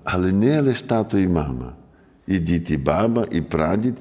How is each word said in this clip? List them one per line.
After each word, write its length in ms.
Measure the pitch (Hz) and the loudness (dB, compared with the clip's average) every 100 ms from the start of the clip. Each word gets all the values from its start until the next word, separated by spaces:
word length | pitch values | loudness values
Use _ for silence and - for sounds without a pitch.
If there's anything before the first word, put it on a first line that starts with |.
Але 280 | - 92 92 | -4 0 2
не 300 | 98 123 151 | 2 2 2
лише 240 | 139 120 - | 2 0 0
тато 340 | 113 107 101 | -2 0 0
і 80 | 92 | 2
мама. 460 | 82 73 64 62 - - - _ _ - | 2 0 -6 -10 -14 -20 -20 _ _ -4
І 120 | 92 | -2
дід, 320 | 80 85 82 | 0 0 0
і 60 | 76 | -2
баба, 500 | 69 82 113 117 107 | 0 2 2 0 -2
і 100 | 82 | -2
прадід, 540 | - 80 78 101 123 - | -2 -2 0 0 0 -2